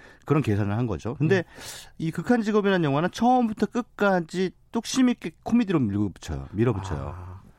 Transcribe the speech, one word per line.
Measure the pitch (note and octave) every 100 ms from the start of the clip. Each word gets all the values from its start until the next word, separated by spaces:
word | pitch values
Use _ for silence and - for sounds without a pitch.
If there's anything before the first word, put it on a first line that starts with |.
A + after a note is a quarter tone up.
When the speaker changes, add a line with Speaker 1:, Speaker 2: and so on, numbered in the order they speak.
| - -
Speaker 1:
그런 | - D3
계산을 | A#2 G2+ G2+ G#2+
한 | B2
거죠. | E2 G#2+ B2
근데 | D#3 F#3
Speaker 2:
네. | - - - - - -
Speaker 1:
이 | D#3+
극한 | E3 - A#3+
직업이라는 | G#3+ G#3+ G3 F#3
영화는 | D3+ C#3 F3+
처음부터 | - A#3 B3+ A#3 A3 G#3
끝까지 | A#3+ - - G3+ F#3 D#3+ F3 F#3 - _
뚝심 | A#3 - C4 B3
있게 | A#3 F3+ -
코미디로 | - A#3 G3 E3
밀어붙여요. | A2+ G2+ G2+ - - C#2 C2+
밀어붙여요. | F#2+ A#2+ G2 - D2 C#2 F2+
Speaker 2:
아, | F2+ F#2 -